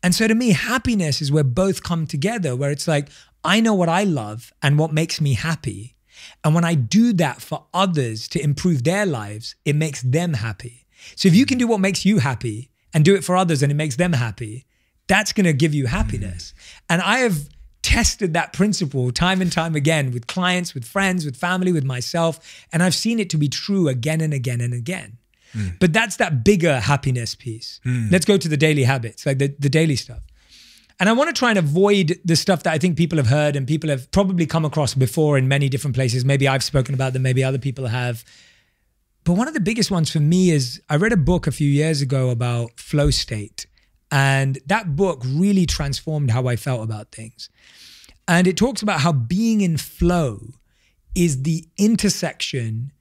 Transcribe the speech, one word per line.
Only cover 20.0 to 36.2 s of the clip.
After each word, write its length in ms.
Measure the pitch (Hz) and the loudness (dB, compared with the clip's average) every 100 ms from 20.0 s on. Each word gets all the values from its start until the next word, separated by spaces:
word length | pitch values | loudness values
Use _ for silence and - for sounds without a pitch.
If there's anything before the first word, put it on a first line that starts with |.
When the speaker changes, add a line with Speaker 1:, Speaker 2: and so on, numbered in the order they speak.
| 135 | 0
Speaker 1:
with 160 | 120 - | -4 -6
clients, 480 | 180 180 180 175 | -2 0 0 -2
with 100 | 135 | -10
friends, 400 | 117 196 196 185 | -6 -2 0 0
with 100 | 151 123 | -4 -4
family, 360 | 175 185 185 | -2 0 0
with 120 | 170 | 0
myself. 560 | 135 127 - 170 165 160 - - - | -2 -4 -4 0 0 -2 -14 -20 -6
And 100 | 160 | 0
I've 120 | 180 | 2
seen 240 | - 226 233 | 2 0 -2
it 120 | 190 | 0
to 80 | 151 | 0
be 100 | 147 | 0
true 400 | - - 196 160 | -2 -2 0 2
again 320 | 127 147 160 | 0 -2 -2
and 140 | 160 | -2
again 260 | 143 123 120 | -2 -4 -4
and 140 | 120 | -4
again. 420 | 123 113 - - - _ _ _ 113 | -4 -8 -10 -12 -20 _ _ _ -6
Speaker 2:
Mm. 220 | 98 87 | -6 0
Speaker 1:
But 160 | 185 | 2
that's 220 | 156 226 - | 2 0 -2
that 280 | 185 135 | -2 2
bigger 360 | 113 202 165 131 | 4 4 4 0
happiness 540 | 98 143 135 123 113 | 0 0 0 -4 -6
piece. 460 | - 123 110 - - 127 | -10 -12 -12 -14 -10 -4
Speaker 2:
Mm. 240 | 123 110 | -2 2
Speaker 1:
Let's 140 | 180 165 | 2 4
go 100 | 196 | 2
to 120 | 170 | 2
the 100 | 151 | 2
daily 240 | 156 147 | 2 4
habits, 420 | 123 135 113 - | 2 2 -4 -6
like 140 | - 135 | -4 0
the, 160 | 139 143 | -2 0
the 120 | 143 | 0
daily 260 | 151 160 131 | 2 2 0
stuff. 240 | - 110 - _ _ - - - _ _ | -6 -16 -18 _ _ -20 -20 -20 _ _
And 80 | 190 | 2
I 40 | |
wanna 200 | 233 311 | 2 0
try 180 | - 247 | 0 0
and 80 | 208 | 2
avoid 600 | 151 160 202 208 160 180 | 2 2 4 4 2 -2
the 120 | 170 160 | 0 0
stuff 280 | - 175 | 2 0
that 80 | 180 | 0
I 40 | 160 | 0
think 200 | 180 160 | 0 0
people 180 | 170 165 | 0 2
have 100 | 117 | 2
heard 280 | 147 151 143 | 2 2 -2
and 100 | 127 | -2
people 220 | 156 156 | -2 -2
have 220 | 139 131 | -4 -2
probably 340 | 190 196 180 160 | 0 0 0 0
come 180 | 165 156 | 0 -2
across 260 | 156 135 | 0 -2
before 460 | 131 131 - 151 139 | 0 0 2 2 2
in 80 | 131 | 2
many 200 | 139 143 | 0 0
different 240 | 131 143 | -2 -4
places. 300 | 123 131 123 | -2 0 0